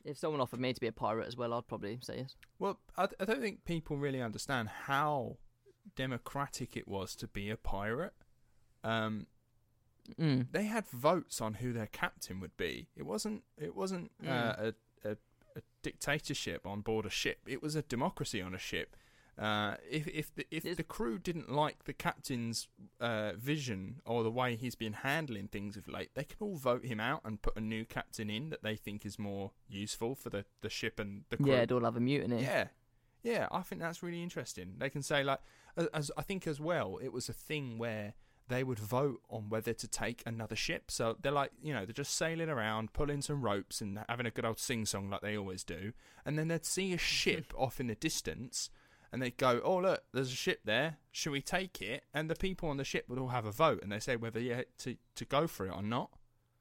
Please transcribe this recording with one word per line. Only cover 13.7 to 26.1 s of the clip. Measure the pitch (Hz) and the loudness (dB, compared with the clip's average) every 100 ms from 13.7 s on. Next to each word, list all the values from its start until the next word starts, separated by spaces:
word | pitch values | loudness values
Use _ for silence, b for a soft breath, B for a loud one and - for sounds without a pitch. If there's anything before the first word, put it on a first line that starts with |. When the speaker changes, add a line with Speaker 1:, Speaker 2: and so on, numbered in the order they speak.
| - | -2
Speaker 2:
wasn't, | 190 185 - - | -2 -2 -6 -8
Speaker 1:
Mm. | 156 | 0
Speaker 2:
uh, | 127 117 - 110 - _ _ | 2 2 2 -2 -2 _ _
a, | 104 | -6
a, | 107 _ _ - - | -6 _ _ -16 -16
a | - _ | -16 _
dictatorship | 147 - - 151 - 139 - - - | -8 -4 0 0 0 -4 -2 -4 -4
on | 101 | -6
board | 107 110 | 0 0
a | 101 | 0
ship. | - - - - | 0 0 -2 -4
It | 131 | -4
was | 151 156 | -2 -2
a | |
democracy | - 120 165 - - 104 | -2 2 0 0 -4 -2
on | 92 | -4
a | 92 | -6
ship. | - 82 - b b b b - | -2 -2 -2 b b b b -2
Uh, | 107 107 104 - 73 | 2 2 2 -2 -4
if, | 143 151 | -4 -2
if | 156 147 | -4 -6
the, | - 131 | -6 -4
if | 160 | -4
Speaker 1:
It's | 160 175 | -4 -4
Speaker 2:
the | |
crew | 156 - 233 208 | -4 -2 -2 -2
didn't | 180 170 - | -2 -4 0
like | 143 151 - | 2 2 0
the | - | -10
captain's, | - 175 - - 123 117 113 - - - - | -2 -2 -2 -2 -2 0 -2 -6 -14 -20 -4
uh, | 120 110 107 95 | 0 0 0 -2
vision | 127 156 127 95 98 123 - | -2 0 0 -2 -4 -8 -2
or | 117 | 2
the | 113 | 2
way | 120 127 113 | 2 0 0
he's | 123 | -4
been | - 113 | -4 -4
handling | 107 135 156 151 104 98 | -2 0 0 0 -4 -6
things | 104 101 104 | -6 -6 -8
of | - | -8
late, | 85 90 | -6 -6